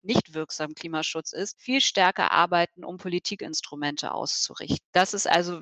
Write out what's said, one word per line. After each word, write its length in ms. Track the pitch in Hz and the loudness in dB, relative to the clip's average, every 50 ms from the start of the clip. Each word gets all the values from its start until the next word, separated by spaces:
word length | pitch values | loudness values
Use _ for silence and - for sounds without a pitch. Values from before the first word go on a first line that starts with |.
| - | -4
nicht 300 | 190 240 214 - - 156 | 0 2 2 2 0 -2
wirksam 420 | 156 156 - - - 156 151 156 | -8 -8 -6 -6 -6 -6 -6 -6
Klimaschutz 580 | - - 165 160 156 160 - - 160 160 - - | -8 -10 -6 -4 -4 -4 -4 -4 -6 -8 -8 -6
ist, 260 | 151 196 208 - _ | -6 -6 -8 -8 _
viel 220 | - - 262 277 - | -4 0 2 2 2
stärker 500 | - - 196 185 185 190 - - - - | 2 4 4 4 4 4 2 2 2 4
arbeiten, 520 | - 170 175 180 170 170 - _ 180 180 | 4 4 4 4 2 2 2 _ -10 -12
um 120 | - 180 | -10 -10
Politikinstrumente 1160 | 185 - 180 175 175 - - 208 - - 165 156 - - - 147 147 147 147 147 147 - - - | -8 -6 -2 -2 -2 -2 -4 -8 -6 -8 -8 -6 -8 -8 -8 -8 -4 -4 -4 -4 -4 -6 -6 -4
auszurichten. 760 | - - 156 - - - - - - - - - - _ _ - | -4 -4 -2 -2 -2 -2 -4 -6 -6 -4 -2 -2 -2 _ _ 4
Das 200 | 180 190 - - | 4 4 4 2
ist 140 | 196 - | -2 2
also, 340 | - - 175 175 175 175 160 | 4 4 4 4 2 -4 -8